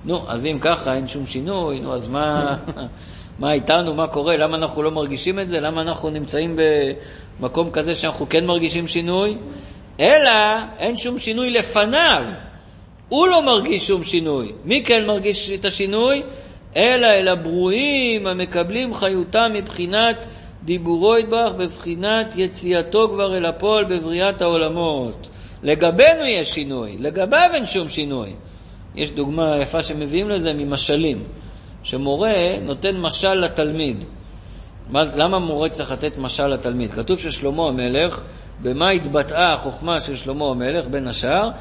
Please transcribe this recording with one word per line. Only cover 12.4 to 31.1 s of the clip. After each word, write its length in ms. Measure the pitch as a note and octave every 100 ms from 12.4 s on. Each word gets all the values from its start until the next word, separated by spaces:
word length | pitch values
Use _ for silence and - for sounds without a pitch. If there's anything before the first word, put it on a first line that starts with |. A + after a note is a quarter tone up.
| - - - - - - -
הוא 180 | C#4 F#4
לא 160 | F4
מרגיש 440 | C#4+ A3 C4+ G3+ -
שום 180 | F#3+
שינוי. 480 | E3 F3+ D#3+ C#3 G#2+ G#2+
מי 180 | D#3+ C4+
כן 240 | - A3+ G#3
מרגיש 440 | G#3 G3+ G3 G3
את 140 | G3
השינוי? 580 | G3 F3+ G3 G#3 B3 C#4 - - - - - D3+
אלא 300 | A3+ B3+ A#3
אל 220 | G3+ F#3
הברואים 1000 | F3 E3 F3 F#3 G#3+ C#4+ C#4 B3 A3 F#3+
המקבלים 680 | F#3 F3+ F3+ E3+ A3+ B3+
חיותם 560 | G#3+ F#3+ F#3+ E3+ A3 A#3
מבחינת 720 | G#3+ F#3+ - F3+ G#3 A#3 A3+ - - - -
דיבורו 540 | D#3+ F3 E3+ E3+ G3+ A#3
יתברך, 340 | A3 A3+ A#3
בבחינת 840 | F#3 F3+ - E3+ E3+ G3 A3 A3 F3+
יציאתו 720 | F#3 - F3+ F3 E3 G#3 A3
כבר 280 | G3 G3 F#3+
אל 80 |
הפועל 400 | E3+ E3 G3+ G#3+
בבריאת 580 | F#3+ F3+ D#3+ E3+ F#3+ G3
העולמות. 840 | F3 E3+ D#3+ E3+ E3 D3 A#2+ A2 - - - -
לגבינו 640 | C#3+ D3+ E3+ F3+ D4 E4
יש 300 | C#4 G3+ D3+
שינוי, 420 | E3 C#3+ C3 A2 G2+
לגביו 520 | C#3 F3 F#3+ D4 F4+
אין 120 | E4 A3
שום 220 | F#3+ D#3+
שינוי. 460 | D#3 D3 C3 G2+ G2+ - - - - -
יש 180 | - D3+
דוגמה 460 | C#3+ C#3+ D#3 D#3+ D3
יפה 200 | C3+ D#3+
שמביאים 460 | D#3+ D3+ D3 D#3+ G#3
לזה 240 | G3 E3
ממשלים, 720 | D3 C#3+ C#3 - D3 D#3+